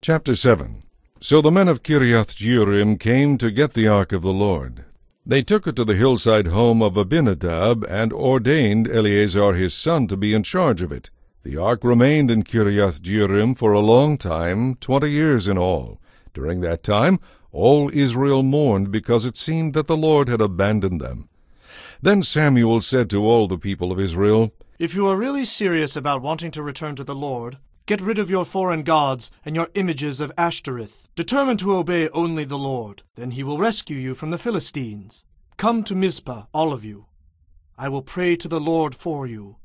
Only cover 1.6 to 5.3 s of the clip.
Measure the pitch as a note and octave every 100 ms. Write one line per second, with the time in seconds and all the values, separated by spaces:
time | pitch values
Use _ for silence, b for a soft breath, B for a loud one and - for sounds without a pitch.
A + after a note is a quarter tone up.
1.6 | F#3+ C#3 - D3+ B2+ A#2 G#2 - G#2+ B2
2.6 | G#2 G2+ G#2 G2+ A2 B2+ C#3+ C3+ A#2 G#2
3.6 | D3 - A2 G#2 F#2+ F#2+ F2+ F#2+ G#2 F2
4.6 | B1+ A#1 - - _ _ -